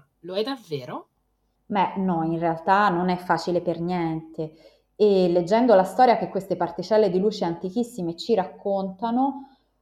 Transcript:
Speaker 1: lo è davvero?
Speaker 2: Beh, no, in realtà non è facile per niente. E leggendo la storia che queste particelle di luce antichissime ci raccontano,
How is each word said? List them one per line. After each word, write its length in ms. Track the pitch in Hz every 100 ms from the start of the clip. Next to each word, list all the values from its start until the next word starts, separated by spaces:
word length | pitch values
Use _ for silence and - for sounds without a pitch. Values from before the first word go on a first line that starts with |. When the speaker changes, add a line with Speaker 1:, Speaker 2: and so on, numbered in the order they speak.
| - _
Speaker 1:
lo 140 | 170
è 80 | 190
davvero? 640 | 220 269 196 147 127 240 - _ _ _ _ _
Speaker 2:
Beh, 300 | - 208 175 196
no, 260 | 190 165
in 140 | 160 165
realtà 500 | 170 165 - 196 208
non 200 | 175 180
è 80 | 180
facile 440 | - 165 - 175
per 180 | 175 165
niente. 720 | 170 180 165 160 160 - 156 - - _ _ -
E 320 | 208 196 185
leggendo 460 | 175 170 220 247
la 100 | 196
storia 340 | 185 - 254 220
che 100 | 175
queste 280 | 190 185 175
particelle 520 | 170 - 180 214 208
di 100 | 180
luce 240 | 208 208
antichissime 720 | 175 170 185 196 233 - 170 170
ci 180 | -
raccontano, 1200 | 214 185 - 202 196 190 190 233 240 269 269 - _ _ _